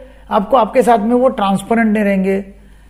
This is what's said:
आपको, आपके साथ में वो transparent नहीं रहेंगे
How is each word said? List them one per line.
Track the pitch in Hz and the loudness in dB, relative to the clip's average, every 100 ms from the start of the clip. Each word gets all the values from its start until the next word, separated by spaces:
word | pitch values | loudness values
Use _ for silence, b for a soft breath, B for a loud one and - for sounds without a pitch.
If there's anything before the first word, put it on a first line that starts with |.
| B B - | B B -4
आपको, | 208 196 262 | -4 0 0
आपके | 214 262 | 2 2
साथ | 233 233 | 2 2
में | 220 | 2
वो | 247 254 | 0 0
transparent | 254 196 190 - 226 220 | 0 -2 -2 -2 0 0
नहीं | 214 | 0
रहेंगे | 202 196 190 190 196 b b b | 0 0 -2 -4 -6 b b b